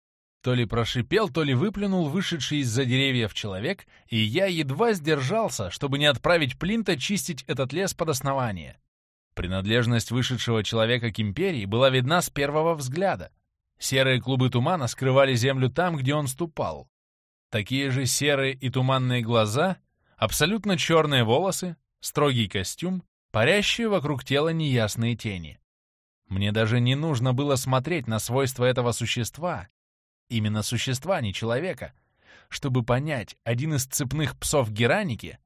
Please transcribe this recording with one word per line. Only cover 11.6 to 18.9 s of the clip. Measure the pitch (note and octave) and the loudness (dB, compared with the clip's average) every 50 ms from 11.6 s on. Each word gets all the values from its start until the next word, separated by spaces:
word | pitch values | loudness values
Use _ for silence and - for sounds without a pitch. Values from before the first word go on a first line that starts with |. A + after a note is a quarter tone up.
| G2 | -4
была | F#2+ G#2+ A#2 C3 C3+ | -2 2 4 4 6
видна | C3 C3 B2+ C3+ E3+ F3+ | 4 4 2 2 2 0
с | D#3+ - | 0 -2
первого | - C#3+ C#3+ C#3 C#3+ D#3 D#3+ E3+ E3+ | -2 -2 -2 0 0 0 2 0 0
взгляда. | D3+ C3+ B2+ C3 E3+ G3 F#3 D3 F#2 E2 - _ _ _ _ _ _ _ _ _ _ | -2 -4 -6 -4 -2 0 0 -2 -4 -8 -14 _ _ _ _ _ _ _ _ _ _
Серые | - - C3+ C3+ C3 C3 C3 B2 | -6 -2 0 2 4 4 2 2
клубы | - C3 C3+ C3 B2+ C3 | 0 0 2 2 2 2
тумана | - A#2+ B2 D#3+ F#3 E3+ B2+ | 2 2 2 2 0 0 -2
скрывали | A2+ - - C3 C3 C3 C3+ C#3 C3+ C3 | -4 -4 -2 0 4 6 6 6 6 4
землю | A2+ A#2 C#3 C3+ C3 C3 C3 | 2 2 0 2 2 0 0
там, | C3 E3+ F3 F3+ E3 | 0 0 0 0 0
где | C#3+ C3 C3 C#3+ | 0 0 0 0
он | D3+ D3 | 0 -2
ступал. | B2+ - - F3 E3 - - B2+ F2+ D#2 C#2+ C2 - _ _ _ _ _ _ _ _ _ _ _ _ | -4 -4 -6 -8 -6 -4 -4 -4 -4 -6 -8 -12 -18 _ _ _ _ _ _ _ _ _ _ _ _
Такие | - A2 G2+ - B2+ C3+ C#3 C#3 | -6 -4 -2 -2 -2 -2 0 0
же | B2 C3+ C3 | 0 0 0
серые | B2 - - C#3+ D3 C#3+ C3+ C3+ C3+ C3+ | 0 0 0 2 2 2 2 0 -2 -2
и | C3 C3 B2+ | -4 -6 -2
туманные | B2 C3+ B2+ C3 | 0 0 2 2